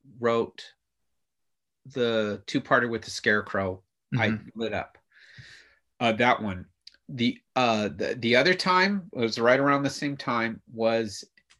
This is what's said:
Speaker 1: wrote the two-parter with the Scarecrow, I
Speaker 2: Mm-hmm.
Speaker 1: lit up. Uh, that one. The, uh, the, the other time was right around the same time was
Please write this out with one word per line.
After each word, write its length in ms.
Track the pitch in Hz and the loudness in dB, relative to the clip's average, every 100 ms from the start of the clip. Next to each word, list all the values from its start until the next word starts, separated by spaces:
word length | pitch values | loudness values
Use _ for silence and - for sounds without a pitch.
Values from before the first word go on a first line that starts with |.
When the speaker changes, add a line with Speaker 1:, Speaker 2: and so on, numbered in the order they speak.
| - 123 | -20 -4
Speaker 1:
wrote 440 | 117 117 - - - _ _ _ _ _ _ _ _ _ _ _ 131 | 0 0 -2 -6 -20 _ _ _ _ _ _ _ _ _ _ _ -12
the 560 | 131 117 113 104 101 - | -2 0 0 -2 -4 -4
two-parter 420 | 139 - 127 120 | -4 2 2 2
with 140 | 113 | -4
the 80 | - | -8
Scarecrow, 720 | - 113 104 101 98 95 95 _ _ - 110 | -2 2 2 0 -4 -4 -6 _ _ -6 -2
I 120 | 110 | 0
Speaker 2:
Mm-hmm. 280 | 107 - 113 | -2 -8 -6
Speaker 1:
lit 140 | 110 | -4
up. 240 | 98 - _ _ _ - - - - - _ _ - | -4 -8 _ _ _ -20 -20 -20 -20 -20 _ _ -2
Uh, 120 | 120 | -2
that 280 | 107 123 - | 2 4 2
one. 240 | 104 90 87 _ - _ - | 0 -8 -12 _ -20 _ -14
The, 280 | 131 120 - _ 127 | -2 -2 -2 _ 0
uh, 340 | 120 107 104 | 2 2 -2
the, 260 | 76 98 127 | -4 -6 -2
the 160 | 117 123 | 2 4
other 180 | 160 | 4
time 540 | 180 190 185 196 202 170 | 2 2 2 2 -2 -6
was 260 | - 113 113 | -4 -2 2
right 200 | 117 135 | 4 4
around 240 | 139 143 | 4 2
the 60 | 139 | 0
same 280 | - 147 143 | -4 -6 -6
time 440 | 135 120 113 104 _ | -4 -2 -2 -6 _
was 500 | 113 113 113 110 101 - _ _ | -2 0 0 -2 -8 -18 _ _